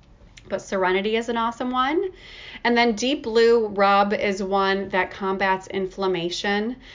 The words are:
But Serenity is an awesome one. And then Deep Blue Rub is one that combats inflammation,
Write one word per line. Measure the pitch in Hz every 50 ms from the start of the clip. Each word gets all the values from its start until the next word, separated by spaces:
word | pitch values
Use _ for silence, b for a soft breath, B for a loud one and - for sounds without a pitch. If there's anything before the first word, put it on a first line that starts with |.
| _ - - - - - - - - -
But | 202 190
Serenity | - - 214 190 185 180 185 196 196 220 220
is | 226 233 247
an | 233 233
awesome | 226 233 233 - 262 254
one. | 254 254 254 269 311 349 403 370 B B B B B B B B B B B
And | 233 240
then | 233 240 240
Deep | 220 208 240 247 294 302
Blue | - 226 220 226 226 233 233 240 220 208
Rub | 202 196 196 196 196 202 202 202
is | 214 - - 208 196 -
one | - - 196 196 196 196 196 196 196 190
that | - 190 180 -
combats | - - 196 190 190 190 196 190 190 185 - -
inflammation, | - 196 190 185 - - 196 185 185 170 170 175 175 - - 208 202 208 214 233 254 B B B